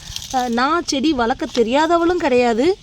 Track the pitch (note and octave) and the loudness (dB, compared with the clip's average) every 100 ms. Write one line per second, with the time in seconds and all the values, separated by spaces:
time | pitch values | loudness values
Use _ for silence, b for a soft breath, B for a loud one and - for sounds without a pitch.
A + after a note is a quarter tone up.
0 | B B - C4 B3 A#3 C4+ E4+ - C#4 | B B -6 -4 -2 0 0 -2 -2 -2
1 | D4+ C4+ A3+ B3+ D4 B3 A3 C4+ D#4+ E4+ | 0 0 0 -2 -2 0 2 2 2 2
2 | E4+ F4+ D#4+ B3 A#3+ A3+ D#4 G4+ | 2 0 2 2 2 2 0 0